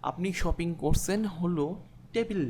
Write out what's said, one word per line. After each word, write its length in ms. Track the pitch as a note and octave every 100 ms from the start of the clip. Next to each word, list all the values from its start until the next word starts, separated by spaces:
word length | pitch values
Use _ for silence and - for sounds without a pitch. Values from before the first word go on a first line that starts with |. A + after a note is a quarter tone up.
আপনি 320 | - - F#3
শপিং 420 | F3 E3+ E3 E3+ E3
করছেন 420 | D3+ D#3 - G3+ G#3+
হলো 400 | E3+ F3 E3+ D3 G3 - - -
টেবিল 280 | A3+ A3+ G3+